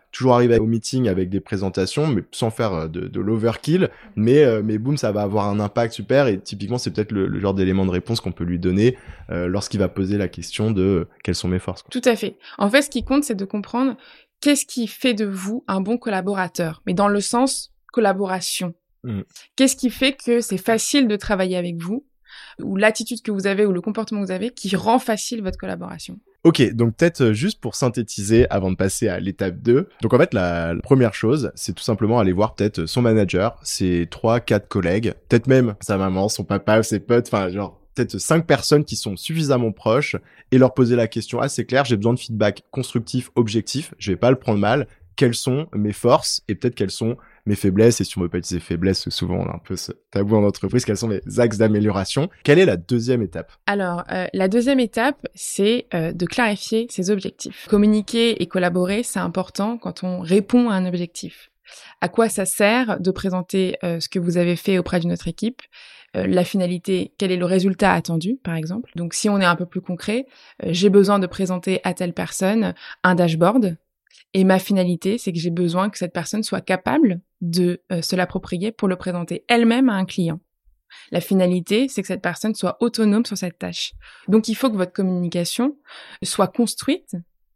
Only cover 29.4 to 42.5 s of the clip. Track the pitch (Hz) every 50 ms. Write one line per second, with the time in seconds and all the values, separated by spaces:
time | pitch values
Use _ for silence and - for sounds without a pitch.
29.4 | 98 95 87 - - 117 120 139 190 - _ _ 113 110 127 123 170 - - 101
30.4 | 90 90 87 85 82 82 85 87 - - 135 131 123 110 - - - 110 135 156
31.4 | 123 78 - - - - 90 - - - 113 98 113 104 117 123 104 95 90 90
32.4 | 104 113 - - 101 104 - - 82 80 - 127 120 117 110 110 101 90 - 101
33.4 | 98 117 - - - - - - 98 90 87 85 85 82 - - - 113 113 120
34.4 | - - 117 101 - _ - 104 90 85 90 107 113 101 - - _ - - 117
35.4 | - 131 131 131 123 117 101 - - - 104 95 95 95 92 92 98 107 - -
36.4 | 95 - 101 98 - - 107 110 110 - 110 101 - - 120 120 120 - - 104
37.4 | 95 90 90 101 101 87 - _ _ _ _ - 120 - - 98 - - 160 170
38.4 | 165 - 143 123 - - 151 147 151 - - - - 110 98 87 - - 160 165
39.4 | 156 139 139 123 120 110 98 - - 110 110 139 143 - - 90 - _ _ -
40.4 | _ _ - 127 131 123 - - 127 117 123 120 113 110 - 117 107 - - 117
41.4 | - 139 - - 113 - 127 135 139 120 120 101 101 117 123 127 - - 113 104
42.4 | 107 104